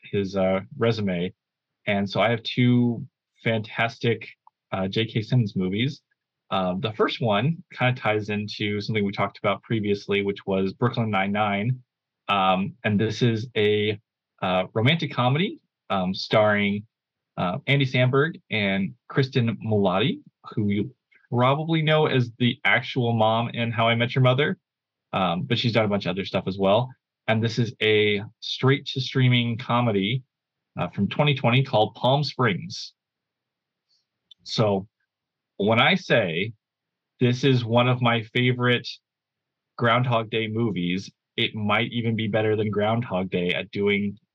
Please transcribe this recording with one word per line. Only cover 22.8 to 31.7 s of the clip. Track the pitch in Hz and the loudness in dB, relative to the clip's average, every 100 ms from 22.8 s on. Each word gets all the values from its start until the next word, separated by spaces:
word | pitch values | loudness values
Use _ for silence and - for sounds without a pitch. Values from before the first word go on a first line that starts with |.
| 123 131 117 | 0 -2 0
mom | 113 110 113 120 | 2 2 2 -2
in | 120 117 | -4 -4
How | 113 117 | 0 2
I | 117 | 2
Met | 120 | 0
Your | 139 | 4
Mother. | 127 127 160 196 _ _ _ _ _ | 4 4 0 -2 _ _ _ _ _
Um, | 98 92 87 | -2 0 -2
but | - 113 | -2 0
she's | 120 | 2
done | 110 104 | 2 2
a | |
bunch | 101 101 | 0 -2
of | |
other | 92 90 | -4 -4
stuff | 98 95 | -4 -4
as | 95 | 0
well. | 98 120 127 - _ _ - | 2 2 0 -8 _ _ -2
And | 110 | 0
this | 113 123 | 0 -2
is | 110 - | -4 0
a | 110 107 107 101 110 - | 2 4 2 0 -4 -12
straight | - - 131 143 143 | -10 0 2 2 -2
to | 139 | -8
streaming | 127 135 127 120 120 117 | -4 0 2 2 0 -4
comedy, | - 123 120 101 98 131 - _ _ _ _ - | -2 0 0 0 0 -4 -8 _ _ _ _ -8
uh, | 90 | -8
from | - 98 | -2 -2
twenty | - 147 | 0 0
twenty | 135 117 127 | 2 2 2
called | 135 | 2